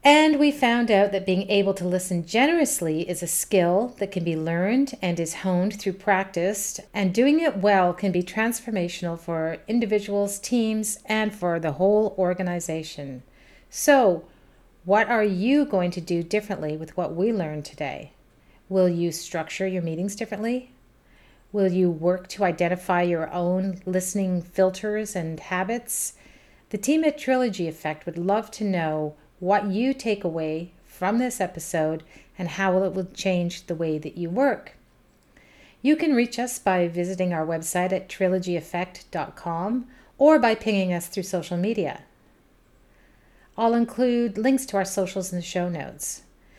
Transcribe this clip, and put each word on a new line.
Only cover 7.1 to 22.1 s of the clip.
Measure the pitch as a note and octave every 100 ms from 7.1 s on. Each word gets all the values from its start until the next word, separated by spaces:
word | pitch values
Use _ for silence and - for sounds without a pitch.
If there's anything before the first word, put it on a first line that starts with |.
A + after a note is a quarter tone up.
doing | F#3+ C4 D4+
it | E4 G#3
well | G3 G3 F3+
can | F3 G3+
be | F3+
transformational | F3+ - A3+ A#3 - G#3+ F3 - F3 E3+
for | - E3 D#3+ D#3+ -
individuals, | A#3 A#3 G#3 G3+ G3+ G3+ G3+
teams, | - B3 A3 A3 G#3+ - -
and | G#3+ G#3+
for | G#3+ F3 E3+
the | E3
whole | C#3 F#3+ G#3 G#3+ F#3+
organization. | F3+ F3+ F3+ F3 E3 D#3+ D#3+ - C#3 B2+ - _ - - _
So, | - - C#4 A3+ E3+ - - _ _ _ _
what | F3 G3+ A3+
are | A#3
you | G#3+ F#3 G#3+ C#4+ D4
going | G3 F3+
to | F3
do | E3 F3
differently | E3+ G#3 G#3 G3 D#3 D#3
with | D#3 -
what | E3+ E3
we | G3+
learned | A3 D#3+ D3+ D3
today? | - C#3+ C#3+ D3 _ _ _ _ _ _
Will | F#3+ F3+
you | E3+ E3+
structure | E3 - E3+ D#3 - F#3+
your | F#3
meetings | E3 D#3+ G3 G3
differently? | A3+ G#3 A3 B3 B3+ _ _ _ _ _ _ _ _
Will | G#3 F#3+
you | F3+ F3+
work | D#3+ E3